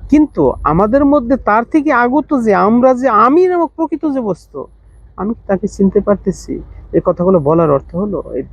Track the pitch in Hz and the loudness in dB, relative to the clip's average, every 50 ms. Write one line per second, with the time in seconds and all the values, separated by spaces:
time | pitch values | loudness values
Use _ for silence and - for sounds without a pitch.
0 | - - 277 302 302 - - 190 147 - - - - 143 151 170 208 214 247 277 | -4 0 2 2 2 0 0 0 0 0 0 0 -2 0 0 2 2 2 2 2
1 | 294 277 285 294 240 233 269 240 - 214 208 226 233 - - 311 277 311 269 240 | 2 2 2 0 0 0 -2 -2 0 0 0 0 0 0 -2 -2 0 0 0 2
2 | 240 247 254 302 294 - 302 254 226 220 196 180 185 208 233 240 247 262 254 247 | 2 2 0 -2 -2 -2 -2 -2 0 2 2 2 2 2 2 4 4 2 2 2
3 | 262 262 214 208 226 254 294 349 370 359 359 349 330 - _ - 330 302 330 285 | 0 2 2 4 4 4 4 4 2 2 2 0 -2 -4 _ -4 -6 -4 -4 -4
4 | 330 302 269 269 233 202 180 - - _ - 139 - - _ _ _ - - - | -4 -4 -4 -4 -4 -4 -6 -8 -10 _ -14 -14 -14 -14 _ _ _ -20 -20 -20
5 | - - _ - 185 214 233 - - - 196 180 - 190 - - 196 190 - 208 | -20 -16 _ -8 -6 -6 -6 -6 -4 -4 -4 -2 -4 -4 -2 0 0 2 2 0
6 | 196 208 202 190 - 196 180 - - - 135 - - - - - - - - 170 | 0 0 -2 -2 -4 -6 -8 -8 -8 -10 -10 -10 -12 -14 -18 -20 -10 -4 -4 -2
7 | - 185 170 - 175 190 190 170 139 143 160 170 165 151 143 135 - - - 170 | 0 0 -2 0 0 2 2 2 2 2 2 2 2 2 0 0 -2 -6 -8 -6
8 | 208 208 180 139 - - 117 131 131 - | -6 -6 -6 -8 -8 -8 -10 -10 -10 -10